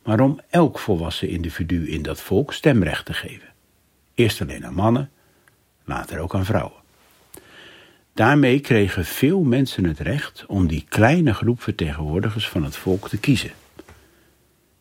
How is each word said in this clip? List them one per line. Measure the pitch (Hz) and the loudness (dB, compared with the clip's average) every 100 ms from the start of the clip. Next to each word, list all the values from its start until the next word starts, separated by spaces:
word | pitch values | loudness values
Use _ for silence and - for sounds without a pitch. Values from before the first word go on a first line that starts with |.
maar | - 107 | -2 2
om | 135 143 - | 2 0 0
elk | 175 147 - | 2 2 0
volwassen | - 87 82 - - | -2 -2 -2 -4 -4
individu | 90 85 - 82 87 76 | -4 -6 -4 -2 -2 -2
in | 78 | -6
dat | 76 - | -6 -8
volk | - 98 143 | 0 0 0
stemrecht | - 160 120 80 - - | 0 4 4 2 -2 -8
te | |
geven. | 82 - - - _ _ _ _ _ _ - | -10 -10 -16 -20 _ _ _ _ _ _ 2
Eerst | 113 - | 2 2
alleen | 73 - - | -6 -8 -8
aan | |
mannen, | 85 110 120 139 _ _ _ _ _ _ _ | 0 2 2 -2 _ _ _ _ _ _ _
later | - 71 - 82 | -10 -10 -8 -8
ook | 82 98 | -4 -2
aan | 92 | 0
vrouwen. | 110 - - _ _ _ _ _ - _ - - - - _ _ | -2 -4 -12 _ _ _ _ _ -20 _ -20 -20 -20 -20 _ _
Daarmee | - 113 147 135 139 | 0 4 6 4 4
kregen | - 117 98 - 85 | 2 2 2 0 -4
veel | - 135 190 | 0 2 2
mensen | 147 131 131 - | 2 2 2 0
het | 87 78 | -2 -2
recht | - 143 - - - | -4 -4 -6 -14 -4
om | 98 87 | 0 0
die | 78 - | 0 -2
kleine | - 110 175 151 | 4 4 6 2
groep | 98 107 120 | 2 -2 -2
vertegenwoordigers | - 101 82 73 76 80 107 110 101 | -4 -4 -4 -4 -4 -2 -2 -4 -4
van | 95 | -4
het | 71 - | -4 -4
volk | - 95 - | -2 -2 -2
te | 107 | -4
kiezen. | - 120 - - _ - - - _ _ _ _ _ _ _ _ | 0 0 0 -12 _ -20 -20 -20 _ _ _ _ _ _ _ _